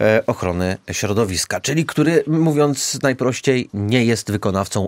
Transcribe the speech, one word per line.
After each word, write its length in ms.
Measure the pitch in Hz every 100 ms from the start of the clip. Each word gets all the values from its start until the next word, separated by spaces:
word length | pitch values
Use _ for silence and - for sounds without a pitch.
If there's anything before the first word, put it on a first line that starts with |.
e, 240 | 107 110 -
ochrony 500 | 120 90 87 92 92 -
środowiska, 720 | 92 101 104 107 87 - 90
czyli 240 | - 151 156
który, 380 | - 151 165 -
mówiąc 720 | 160 160 147 147 135 - 131
najprościej, 680 | 139 127 127 120 - 127 -
nie 320 | 101 101 123 117
jest 260 | 113 -
wykonawcą 560 | 104 104 95 98 101